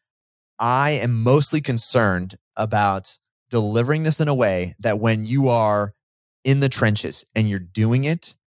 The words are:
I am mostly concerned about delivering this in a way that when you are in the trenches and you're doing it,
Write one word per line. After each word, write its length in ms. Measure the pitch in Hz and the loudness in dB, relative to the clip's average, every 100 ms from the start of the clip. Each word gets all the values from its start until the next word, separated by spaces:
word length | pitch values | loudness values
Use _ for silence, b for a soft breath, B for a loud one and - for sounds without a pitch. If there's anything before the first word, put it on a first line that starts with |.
| _ _ _ _ _ - | _ _ _ _ _ -4
I 320 | 117 127 147 | 0 2 2
am 320 | 143 123 117 | 0 0 0
mostly 380 | 117 147 143 156 | 2 2 2 -2
concerned 760 | 139 117 - 127 107 90 92 - _ | -2 -4 0 2 2 0 -4 -14 _
about 640 | - 110 107 101 98 - - _ _ - | -6 -2 0 0 0 -6 -18 _ _ -6
delivering 540 | 120 104 113 120 156 | -2 0 0 0 0
this 180 | 156 151 | 0 0
in 60 | 151 | 0
a 80 | |
way 400 | 135 110 92 90 - | 2 2 0 -4 -4
that 180 | 113 104 | -2 0
when 260 | 113 110 | 0 0
you 240 | 110 135 135 | 0 0 2
are 460 | 117 107 104 101 - _ _ _ _ | 2 2 2 -2 -8 _ _ _ _
in 160 | 131 139 | 0 2
the 100 | 139 | 2
trenches 560 | - 110 104 76 - - 113 | 2 0 0 -4 -10 -6 -2
and 120 | 107 | 0
you're 120 | 98 | -2
doing 420 | 90 107 110 127 | -6 -2 0 0
it, 320 | 143 170 - - | 0 -4 -6 -20